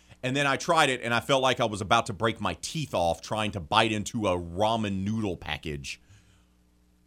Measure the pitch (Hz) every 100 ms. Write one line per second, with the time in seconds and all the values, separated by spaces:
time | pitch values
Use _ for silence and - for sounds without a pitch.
0 | - - 127 139 143 131 - 160 143 127
1 | 117 117 - 135 131 123 113 101 101 117
2 | - 90 113 110 98 85 - 160 143 98
3 | 85 82 - 110 107 95 76 107 113 107
4 | 101 120 101 90 85 87 107 113 104 95
5 | 98 110 104 82 - 76 80 71 69 -
6 | _ - _ _ _ _ _ _ _ _